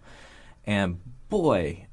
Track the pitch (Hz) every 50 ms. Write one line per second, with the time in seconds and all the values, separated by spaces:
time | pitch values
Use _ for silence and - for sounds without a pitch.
0 | - - - - - - - - - - - - - 104 104 101 98 90 87 90
1 | - - - - - - - 208 170 147 113 92 82 73 85 90 - -